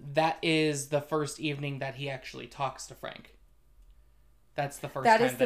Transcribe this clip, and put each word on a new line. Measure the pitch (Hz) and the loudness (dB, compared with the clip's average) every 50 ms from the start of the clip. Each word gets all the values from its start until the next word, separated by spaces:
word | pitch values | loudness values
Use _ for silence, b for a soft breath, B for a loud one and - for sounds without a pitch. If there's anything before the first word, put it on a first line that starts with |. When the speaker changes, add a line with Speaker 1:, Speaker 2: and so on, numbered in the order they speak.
| 131 143 139 | -14 -2 2
Speaker 1:
that | 156 160 160 - - | 2 4 4 2 0
is | - 170 160 156 156 151 147 135 135 - | 0 2 4 4 4 2 2 -2 -2 0
the | 151 143 | 0 -2
first | 143 - 160 156 147 139 - - | 0 0 -2 -2 -2 -2 -4 -4
evening | 147 151 143 139 147 143 139 131 | -4 -4 -4 -4 -4 -6 -6 -6
that | 135 135 123 | -6 -8 -8
he | 131 139 139 | -8 -8 -8
actually | 135 131 - - - 127 123 | -8 -8 -10 -12 -12 -12 -14
talks | 117 - - 139 127 - - - | -12 -6 -4 -4 -4 -4 -8 -12
to | - 127 | -14 -12
Frank. | - - - - - - - - - - - - - _ - - - - - - - - - _ - - - - _ _ _ - | -12 -12 -10 -10 -12 -16 -20 -20 -20 -20 -20 -20 -20 _ -20 -20 -20 -20 -20 -20 -20 -20 -20 _ -20 -20 -20 -20 _ _ _ -6
That's | 147 143 139 - - | -4 -4 -4 -6 -8
the | - 139 | -10 -8
first | - 139 - | -6 2 6
Speaker 2:
That | 233 220 226 | 6 6 8
Speaker 1:
time | 240 | 6
Speaker 2:
is | 254 | 4
the | 240 - 254 | 4 2 2